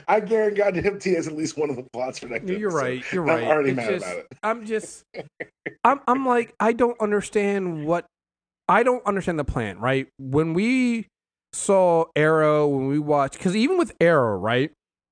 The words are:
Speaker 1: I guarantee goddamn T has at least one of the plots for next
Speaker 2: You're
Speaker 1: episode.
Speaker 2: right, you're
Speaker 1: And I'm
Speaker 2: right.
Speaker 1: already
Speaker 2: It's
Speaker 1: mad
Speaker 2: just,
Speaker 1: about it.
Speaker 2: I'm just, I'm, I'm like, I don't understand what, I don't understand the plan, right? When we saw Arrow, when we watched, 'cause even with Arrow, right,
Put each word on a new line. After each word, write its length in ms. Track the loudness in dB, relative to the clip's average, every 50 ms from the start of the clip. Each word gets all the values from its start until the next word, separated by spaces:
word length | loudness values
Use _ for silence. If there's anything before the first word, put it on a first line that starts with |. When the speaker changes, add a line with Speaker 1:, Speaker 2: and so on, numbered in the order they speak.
| 0 2
Speaker 1:
I 100 | 2 2
guarantee 360 | 2 0 0 0 0 0 2 2
goddamn 400 | 0 0 0 0 -2 -2 -2 -2
T 160 | -2 0 0
has 140 | 0 -2 -4
at 80 | -6
least 200 | -6 -6 -6 -4
one 140 | -4 -4 -4
of 60 | -4
the 80 | -8 -10 -12
plots 260 | -8 -8 -6 -6 -8 -10
for 80 | -12
next 220 | -8 -8 -8 -6 -6
Speaker 2:
You're 220 | -6 -4 -4 -2
Speaker 1:
episode. 60 | -2
Speaker 2:
right, 360 | -2 -2 -2 -4 -6 -6 -6
you're 100 | -4 -2
Speaker 1:
And 80 | 0 0
I'm 80 | 0 0
Speaker 2:
right. 80 | 2 2
Speaker 1:
already 200 | 2 2 2 0
Speaker 2:
It's 60 | 0
Speaker 1:
mad 120 | -2 -2 -2
Speaker 2:
just, 140 | -4 -4 -4
Speaker 1:
about 120 | -8 -10 -10
it. 80 | -12 -14 -14 -8
Speaker 2:
I'm 240 | -4 -4 -4 -4 -6
just, 360 | -6 -6 -6 -6 -8 -14 -18 _ _ -16 -16 -16 -16 _ -16 -16 -16 _ _ -14 -14 -6 _ 2
I'm, 160 | 2 2 2 2 0
I'm 180 | 0 0 2
like, 280 | 0 2 0 0 -2 -2 0
I 140 | 0 0
don't 280 | 2 2 0 0 0 -2
understand 880 | -2 0 0 -2 -2 -2 -2 0 0 0 0 -2 -2 -4 -6 -4 -2
what, 180 | -2 -2 -2 -4 _ _ _ _ _ _ _ _ _ _ _ _ 2
I 140 | 2 4
don't 240 | 4 2 2 0 0
understand 320 | -2 -2 -2 -2 -2 -2 -2
the 60 | -2
plan, 340 | -2 -2 -4 -4 -4 -6 -4
right? 300 | -2 0 0 -2 -2 -6 _ -14
When 360 | -8 -2 0 0 0 2 0
we 520 | 0 0 2 2 2 2 0 0 -2 -6 _ _ _ _ _ _ _ _ _ -12
saw 520 | -6 0 2 4 4 6 4 4 2 2 0 0
Arrow, 500 | 2 2 4 4 4 4 4 4 2 2
when 200 | 2 0 0 -2 -2
we 100 | -2 -2
watched, 400 | 0 0 0 2 0 -2 -4 -4
'cause 160 | -2 -2 0
even 220 | 2 2 2 2
with 160 | 0 -2 -2 0 2
Arrow, 360 | 2 4 4 4 2 2 0 -2
right, 320 | -2 0 0 0 0 -2 _ _ _ _ _ _ _ _